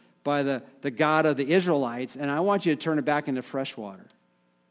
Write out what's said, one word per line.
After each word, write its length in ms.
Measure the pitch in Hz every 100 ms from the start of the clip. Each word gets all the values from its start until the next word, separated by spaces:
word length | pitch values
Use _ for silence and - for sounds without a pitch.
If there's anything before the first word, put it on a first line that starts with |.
| _ _ 143
by 180 | 143
the, 180 | 139 131 - -
the 100 | 143
God 340 | 120 151 156 156
of 120 | 139
the 120 | 135
Israelites, 680 | 180 180 147 123 120 127 131
and 120 | 143
I 120 | 147
want 240 | 196 202 170
you 100 | 143
to 60 |
turn 180 | 165 151
it 60 | 139
back 240 | 147 143
into 120 | 131
fresh 360 | - 135 135 -
water." 280 | 104 95 - _ _ _ _ _ _